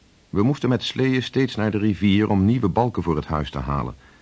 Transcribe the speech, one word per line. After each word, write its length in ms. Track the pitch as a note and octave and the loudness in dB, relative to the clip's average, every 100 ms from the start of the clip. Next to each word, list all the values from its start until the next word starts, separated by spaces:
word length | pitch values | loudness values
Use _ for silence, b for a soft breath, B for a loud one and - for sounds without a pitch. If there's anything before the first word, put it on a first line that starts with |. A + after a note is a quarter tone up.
| _ _ - | _ _ -6
We 140 | F#2+ | 0
moesten 260 | A2+ C#3+ B2 | 0 0 0
met 140 | B2 | 0
sleeën 400 | - - C3 C3 | -2 -2 0 0
steeds 320 | B2 C3 C3 - | -2 -2 -2 -2
naar 140 | G#2+ | -2
de 80 | G2+ | 0
rivier 500 | G#2+ F#2 G2+ G2 G#2+ | 0 2 2 4 4
om 160 | G2+ | 4
nieuwe 240 | G2 B2+ G#2 | 4 2 2
balken 340 | E2 A#2+ G2 | 2 0 0
voor 140 | F2 D2+ | -2 -2
het 100 | C#2+ | -2
huis 240 | D2+ C#2+ | -4 -4
te 80 | C#2 | -6
halen... 360 | C2 C#2+ B1 - b b | -4 -4 -4 -10 b b